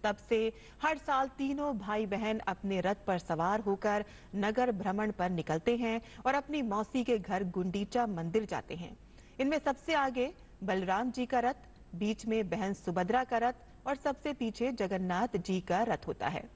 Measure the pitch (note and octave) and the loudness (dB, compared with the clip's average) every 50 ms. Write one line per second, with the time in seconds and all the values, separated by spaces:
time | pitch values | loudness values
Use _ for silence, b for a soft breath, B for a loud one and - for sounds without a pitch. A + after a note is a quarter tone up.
0 | - G#3+ G3+ - - - A#3+ A3 A3 A3 B B B B B B - D#4 D#4+ C#4 | 0 -2 -2 -2 -2 0 2 2 2 0 B B B B B B -2 0 0 0
1 | - - C#4+ C4 C4+ C4+ - - C#4 C4+ C#4+ C#4 D4 D4 C4+ G3+ G3 G3 G#3+ G#3+ | 0 0 2 2 2 0 -2 -4 -2 -2 0 0 0 -2 -2 -2 -2 -2 0 0
2 | A3 G3 G3+ G3 A3+ G#3+ A3 A3 - - F#3 - - G3 G3 F#3 E3+ F#3 G#3 - | 0 0 0 0 0 0 -2 0 -2 -4 -4 -4 -2 -2 0 2 2 0 0 0
3 | - - F#3 F3 - - E3+ D#3 E3+ F3+ G3+ A3 G3 G3+ G3 G3 - G#3+ G#3 G#3 | 0 -2 -2 -2 0 -2 0 2 2 2 2 2 2 0 -2 0 2 0 2 2
4 | G#3 B B B B B - G3 G3 G#3+ A3 B3 B3 B3 A3+ F#3 G3 F#3+ F#3+ G#3 | 0 B B B B B -2 0 0 2 2 2 2 2 2 0 -2 -2 0 0
5 | G#3+ G#3+ G#3 - F3+ F3+ F#3 E3 D#3 - D#3 E3 - A#3+ A#3+ A#3 B3 A3+ A3+ A#3 | 0 -2 0 0 0 0 0 -2 0 0 -2 2 2 2 2 2 0 0 0 -2
6 | B B B B B B3+ C4+ C#4+ C#4 - D4 D4+ C4 A3+ G3 G#3 G#3+ - - C4 | B B B B B 2 2 2 0 -2 -2 -2 0 0 0 0 -2 0 0 -2
7 | A#3+ B3+ A#3+ G#3+ F3+ - F3+ F#3 G3+ F3+ F3+ F#3 F3+ F#3+ F3 G3+ G3+ - - B3 | 2 2 2 0 2 -2 -2 0 0 0 -2 0 -2 0 0 -2 -4 0 2 0
8 | A#3+ A3+ G3 E3 E3 E3+ E3 A3 A3 - F3+ C3 - - - E3+ F3 - - - | 2 2 0 -2 -4 0 0 0 0 0 -4 -6 -4 -6 -10 -10 -8 -12 -14 -16
9 | B B B B B B B B C4 C#4 D#4 D4 - C#4 C4+ - - - D#4+ D4 | B B B B B B B B 2 2 2 2 2 0 -2 0 0 0 2 2
10 | C#4 C4+ A#3+ B3+ B3 C#4+ F#4 B B B B - F#3+ F#3+ F#3 F#3+ F#3+ F3+ F#3 G3+ | 2 2 2 0 0 0 -2 B B B B -8 -2 0 0 2 2 2 2 2
11 | A#3+ B3+ A3+ B3+ B3 A#3+ - B3 A#3 B3 C#4 - - - - - - - - E3+ | 2 0 0 -2 -2 2 2 2 2 2 0 -2 -10 -20 -20 -20 -18 -14 -6 -2
12 | G3+ G#3 A3 - - A3+ A3 A3+ G#3+ F3+ E3 A3 G3+ G3 G3+ - - - E3+ F#3 | 0 0 0 -2 0 0 0 0 2 0 0 0 0 -2 -2 -2 -4 -2 0 0
13 | F3+ F3+ A#3 B3+ B3+ B3 B3 A3+ A#3 A#3+ B3+ - - - - - - C4 C#4 C#4 | 2 4 2 2 2 2 0 2 2 2 0 -2 -12 -20 -20 -10 -4 -4 -4 0
14 | - D4 C4+ - - D4 C#4+ - B3 A3+ G#3+ - A#3 C4 B3+ A#3 G3+ F#3 G3+ F#3 | 0 -2 -2 -2 -4 -6 -2 -2 -2 -4 -2 0 -2 -2 0 0 0 0 0 0
15 | F#3+ F3+ F3+ F3+ A3+ B3 - F#3 F3 - F#3 F#3 F3+ - F3 F#3 A3+ A#3+ F3 - | 0 0 2 2 0 0 0 -2 0 0 0 0 2 2 2 2 4 2 0 -2
16 | - - D3 - - - - - - - - | -2 -6 -6 -2 -2 -2 -2 -4 -8 -10 -18